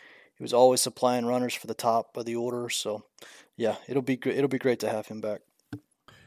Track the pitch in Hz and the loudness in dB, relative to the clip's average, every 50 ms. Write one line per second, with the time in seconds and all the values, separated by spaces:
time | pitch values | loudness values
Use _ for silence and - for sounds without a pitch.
0 | - - - - - _ _ - 127 120 123 120 127 127 127 - - 123 - - | -20 -20 -20 -20 -20 _ _ -12 -6 0 6 8 8 8 8 4 0 -2 -2 0
1 | 127 123 123 123 120 120 123 123 127 117 - - - - 110 - - 117 113 117 | 2 2 2 2 0 0 0 0 0 -2 -4 -8 -8 -10 -8 -2 0 2 2 2
2 | - - - 123 113 117 117 117 120 123 123 123 120 113 - - - 107 104 104 | 0 -2 -10 -10 -6 -4 -4 -2 -2 -2 -4 -4 -6 -4 -6 -4 -4 -4 -6 -8
3 | - _ _ - - - - - - _ _ - 117 107 104 - - - 127 139 | -10 _ _ -20 -20 -20 -20 -20 -20 _ _ -2 0 0 0 -2 -8 -4 -4 -2
4 | 123 135 131 123 - 127 95 135 139 131 135 127 - 127 120 - 107 107 113 110 | 0 0 -2 0 0 -2 0 2 0 0 0 0 2 0 0 2 0 -4 -4 -4
5 | - - 107 110 110 107 104 - _ _ _ _ _ _ - - _ _ _ _ | -6 -8 -10 -8 -6 -6 -6 -8 _ _ _ _ _ _ -16 -16 _ _ _ _
6 | _ - - - - | _ -20 -20 -20 -20